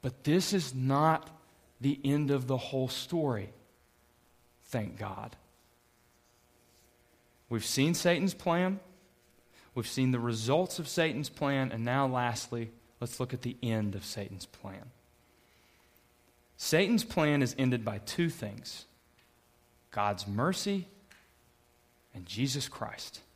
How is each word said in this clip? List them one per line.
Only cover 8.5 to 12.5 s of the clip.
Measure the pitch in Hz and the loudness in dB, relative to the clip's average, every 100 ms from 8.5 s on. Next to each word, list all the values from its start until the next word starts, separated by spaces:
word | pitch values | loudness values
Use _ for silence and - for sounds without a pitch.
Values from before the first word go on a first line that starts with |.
| 170 185 196 - - _ _ _ _ _ - - - | 2 2 0 -8 -20 _ _ _ _ _ -20 -10 -6
We've | 113 | -4
seen | - 131 | 0 2
the | 127 | 2
results | 120 110 110 147 180 - | 0 -2 2 2 2 -4
of | 151 | -4
Satan's | - 160 127 147 | 2 2 2 -6
plan. | - 143 139 131 | -2 0 2 0
And | 113 | -2
now, | 117 131 135 | 0 2 2
lastly, | 127 123 110 - | 2 0 -2 -6